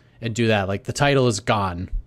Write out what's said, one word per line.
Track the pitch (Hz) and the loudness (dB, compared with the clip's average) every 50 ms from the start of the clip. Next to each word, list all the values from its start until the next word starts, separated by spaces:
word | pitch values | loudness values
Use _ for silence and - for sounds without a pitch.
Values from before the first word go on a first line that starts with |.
| _ _ _ - | _ _ _ -10
and | 117 117 107 | -8 -6 -2
do | 120 117 | 0 2
that. | 110 107 101 95 | 2 2 2 2
Like, | 98 101 - - | 0 -4 -6 -6
the | 117 - | -6 -2
title | - 143 143 139 135 127 123 | 0 2 2 4 4 4 2
is | 104 104 | 0 0
gone. | - - 113 104 98 92 87 87 90 - - - - | 0 0 0 0 0 -2 -4 -6 -8 -6 -6 -8 -8